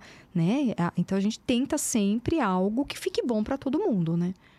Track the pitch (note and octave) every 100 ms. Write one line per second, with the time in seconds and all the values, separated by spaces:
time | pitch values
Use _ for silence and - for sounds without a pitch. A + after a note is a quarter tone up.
0 | - - - F3 E3 C4 C4 - E3+ -
1 | F3+ F#3+ G3 - - A#3+ C#4 D4+ - A#3+
2 | G3 A3 - E4 A3 F#3 F#3+ A3+ C#4+ -
3 | F#4+ - E4 A3 G#3+ C#4 C#4 D4 G#4 G#3
4 | D#3+ E3+ F3 F#3+ -